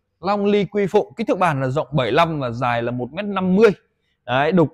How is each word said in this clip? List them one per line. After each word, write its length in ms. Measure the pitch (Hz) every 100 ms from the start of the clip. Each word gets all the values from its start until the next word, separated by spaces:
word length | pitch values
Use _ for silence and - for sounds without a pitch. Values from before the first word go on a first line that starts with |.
| _ _
long 260 | 175 208 202
ly 200 | 208 190
quy 220 | 208 196
phụng. 260 | 208 - -
Kích 100 | 220
thước 120 | 180
bàn 220 | 180 135
là 60 | 131
rộng 200 | 139 139
bảy 200 | 147 117
lăm 280 | 143 170 156
và 120 | 127
dài 320 | 117 127 120
là 80 | 120
một 220 | 123 123
mét 120 | 160 208
năm 300 | 196 185 185
mươi. 140 | 226 175 _ _ _ _ -
Đấy, 260 | 127 151
đục, 180 | 180 151